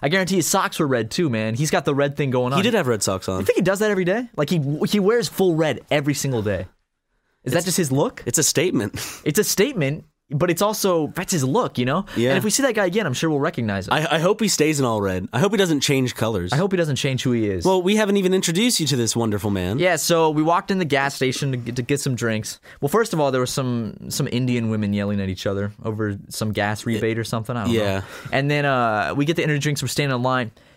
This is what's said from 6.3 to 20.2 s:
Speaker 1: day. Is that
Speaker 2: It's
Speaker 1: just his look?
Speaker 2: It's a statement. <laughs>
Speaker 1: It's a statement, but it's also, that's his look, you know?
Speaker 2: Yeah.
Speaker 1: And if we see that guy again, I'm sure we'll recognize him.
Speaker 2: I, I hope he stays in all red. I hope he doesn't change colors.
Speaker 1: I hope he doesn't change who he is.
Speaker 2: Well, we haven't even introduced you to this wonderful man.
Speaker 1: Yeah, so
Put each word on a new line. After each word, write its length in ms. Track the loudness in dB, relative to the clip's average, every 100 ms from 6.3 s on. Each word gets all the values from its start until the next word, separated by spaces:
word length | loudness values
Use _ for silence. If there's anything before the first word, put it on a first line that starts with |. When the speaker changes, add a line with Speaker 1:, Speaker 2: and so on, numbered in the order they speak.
| -2
Speaker 1:
day. 260 | -2 -2 -6 _ _ _ _ _ _ _
Is 100 | -2
that 60 | 0
Speaker 2:
It's 60 | 0
Speaker 1:
just 120 | 0
his 140 | 0
look? 320 | 2 0 -2 -2
Speaker 2:
It's 120 | 0
a 60 |
statement. 520 | 2 2 2 2 -2 -4 -10 -8
<laughs> 20 | -2
Speaker 1:
It's 140 | 0
a 40 |
statement, 640 | 2 2 0 0 -2 -4 -10 _ -6
but 180 | -2 0
it's 100 | 2
also, 460 | 0 0 0 2 0 -4
that's 160 | -4
his 120 | -2
look, 340 | 0 0 0 0
you 80 | 0
know? 200 | 0 -2 0
Speaker 2:
Yeah. 120 | 2
Speaker 1:
And 80 | 2
if 60 |
we 60 | 2
see 120 | 2
that 120 | 2 2
guy 100 | 0
again, 200 | 0 -2
I'm 80 |
sure 160 | -2 0
we'll 100 | 0
recognize 480 | -2 -2 -2 -2 0
him. 60 |
Speaker 2:
I, 220 | 0 0 2
I 20 |
hope 220 | 2 2
he 60 | 0
stays 280 | 2 2 2
in 60 | 2
all 140 | 2
red. 260 | 0 -2 -2
I 60 | 0
hope 120 | 2
he 40 | 2
doesn't 220 | 2 2
change 360 | 2 2 0 -2
colors. 360 | -2 0 0
Speaker 1:
I 40 | 0
hope 140 | 0
he 60 | 0
doesn't 200 | 0 0
change 260 | -2 0
who 80 | 0
he 160 | 2 2
is. 180 | 0 2
Speaker 2:
Well, 160 | 2
we 140 | 4 2
haven't 220 | 4 2
even 160 | 2
introduced 460 | 2 0 2 2 2
you 80 | 2
to 80 | 2
this 180 | 0 0
wonderful 360 | 0 0 0
man. 280 | 0 0 0
Speaker 1:
Yeah, 160 | 2 0
so 340 | 2 4